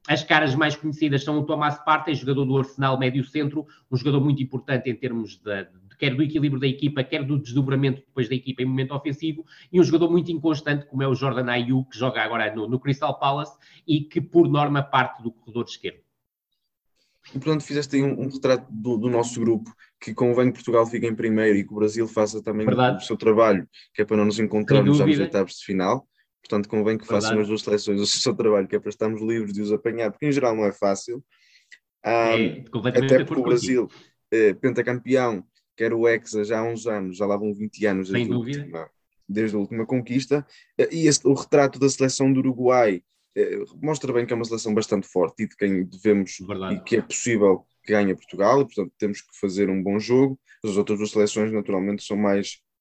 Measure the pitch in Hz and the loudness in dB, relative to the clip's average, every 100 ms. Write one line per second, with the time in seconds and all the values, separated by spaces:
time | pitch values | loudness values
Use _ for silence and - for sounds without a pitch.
0 | - 151 - 156 151 135 151 147 156 143 | -2 -2 4 4 4 2 0 0 -6 -2
1 | 156 139 151 151 151 151 147 147 - 156 | 0 0 0 -2 -2 -2 -2 -2 0 0
2 | 170 139 123 139 131 135 131 - 135 131 | 0 -4 -2 -2 0 0 -2 -2 -2 0
3 | 127 135 123 151 143 151 - _ _ 127 | 0 -2 -4 -4 -4 -6 -10 _ _ -4
4 | 143 139 143 135 131 127 - 127 127 110 | 0 2 2 0 -4 -8 -4 -4 -2 -6
5 | 123 117 101 - 104 98 92 92 _ _ | -6 -6 -8 -12 -8 -8 -10 _ _ _
6 | 143 127 147 156 143 131 139 131 147 139 | -4 0 -2 0 -2 0 -2 -2 -2 -2
7 | 131 156 139 147 117 127 135 135 139 131 | -4 -4 -2 -4 -2 -2 0 0 0 -2
8 | _ 135 110 131 131 123 127 131 131 143 | _ -6 -4 -4 -6 -6 -4 -4 -4 -6
9 | 147 139 160 156 - - - 180 160 160 | -6 -6 -6 -8 -14 -20 -2 2 4 4
10 | 165 175 170 160 160 147 147 143 - 135 | 2 2 0 -2 -2 -2 -2 -4 -4 -2
11 | 135 127 135 120 123 120 120 131 131 107 | -2 0 0 -2 -2 -2 0 -2 -2 -4
12 | 127 117 110 117 107 110 107 131 139 135 | -2 -2 -2 -2 -2 -4 -4 -4 -2 -2
13 | 151 - 139 143 151 - _ - - 147 | -4 -2 -2 -2 -8 -14 _ -14 -2 -2
14 | 147 165 - 175 147 147 143 143 139 131 | 0 -6 2 4 4 2 0 -2 0 0
15 | 123 - 117 - - 117 117 - 90 - | 0 -4 -12 -14 -10 -8 -8 -10 -12 -12
16 | _ _ _ _ _ _ _ _ _ _ | _ _ _ _ _ _ _ _ _ _
17 | _ _ - 135 156 156 - 147 139 139 | _ _ -14 -8 -4 -4 -2 -6 -2 0
18 | 139 - 135 - 131 127 - 110 120 110 | 0 -2 -6 0 2 2 -2 -8 -4 0
19 | 123 117 120 113 113 110 110 - _ _ | 2 0 0 0 0 0 -2 -18 _ _
20 | - 110 123 123 127 123 - 117 113 117 | -12 0 2 4 2 0 0 2 2 -2
21 | 117 110 113 107 110 101 92 107 107 113 | -4 -2 0 2 4 4 0 -2 -2 0
22 | 113 113 107 107 110 107 110 120 127 95 | -2 0 -2 -2 -6 -2 0 2 2 0
23 | - 107 110 107 113 98 - - _ - | -6 0 4 6 6 4 -2 -16 _ -4
24 | 104 107 104 107 107 107 104 139 101 147 | 0 2 2 0 0 -2 4 4 6 4
25 | - - 92 101 92 - - 95 92 131 | 4 2 0 -2 -2 -6 -4 -2 0 -2
26 | - _ _ _ - 104 101 110 104 110 | -6 _ _ _ -6 -4 -2 -2 0 -2
27 | - 104 104 107 104 107 - 104 107 101 | -2 -2 2 0 0 -2 0 -2 0 -2
28 | 104 - 131 101 113 101 95 104 104 - | 0 0 -2 0 2 2 2 -4 -4 -4
29 | 110 110 110 113 104 98 104 104 117 117 | -4 -2 -4 -2 -4 -4 -2 -2 -2 -4
30 | 110 - 151 139 123 110 104 - 101 98 | -4 -4 -2 0 0 0 -2 0 -2 -2
31 | - 123 - _ _ _ _ - _ _ | -6 -12 -14 _ _ _ _ -20 _ _
32 | 110 117 113 113 98 - - 117 123 123 | -2 0 2 2 0 -4 -10 -4 0 0
33 | 135 131 143 156 123 120 - 127 110 - | 4 4 4 -2 2 0 2 0 0 -8
34 | _ _ _ 110 107 92 131 117 117 123 | _ _ _ 4 4 4 -2 0 -2 -4
35 | 127 131 123 98 - _ _ - 113 113 | 0 0 2 -4 -10 _ _ -4 -2 2
36 | 117 117 - 107 104 110 117 113 113 104 | 2 2 -2 -4 -2 -2 -4 -4 -4 -4
37 | 92 90 101 101 107 101 107 - 104 95 | -6 -4 -2 -2 -4 -6 -8 -2 -2 0
38 | 95 95 117 120 117 143 143 82 - _ | -2 -2 -2 -2 -4 -8 -10 -12 -14 _
39 | _ _ - 104 110 104 101 113 110 131 | _ _ -8 -4 -2 -2 -4 -6 -4 -4
40 | 113 127 135 143 - - _ - 160 165 | -2 -4 0 -2 -2 -18 _ -2 0 2
41 | 156 143 - 135 - 147 139 131 135 - | 2 4 2 0 4 4 4 2 0 2
42 | 131 - 135 131 131 120 123 127 113 90 | 0 2 2 2 0 2 4 6 4 2
43 | - _ _ 101 95 101 95 - 151 151 | -6 _ _ 0 0 0 -8 -6 -6 -4
44 | 131 120 117 120 113 113 110 107 104 101 | -2 -2 -2 -4 -4 -4 0 0 0 -2
45 | - 92 82 - 107 - 101 95 90 92 | 0 0 0 -2 -8 -2 0 0 -2 -2
46 | 107 101 92 - 92 95 95 95 - 110 | 2 2 0 -8 -10 -8 -6 -6 0 -2
47 | - - 123 110 101 92 - _ - 107 | 0 -6 -2 4 4 4 -2 _ -2 0
48 | 98 92 - 90 101 139 139 - 90 - | 2 -2 -6 0 4 4 2 -4 -8 -4
49 | 104 101 - - 101 92 98 95 95 104 | -4 -4 -14 -6 -4 0 0 0 -2 -2
50 | 107 127 135 135 _ _ 107 98 104 104 | 2 4 2 0 _ _ -2 -2 0 -2
51 | 107 107 104 110 110 107 101 95 98 104 | -2 0 0 0 -2 -2 -4 -2 -2 -4
52 | - 101 104 101 98 - _ _ | -6 -2 2 0 -2 -12 _ _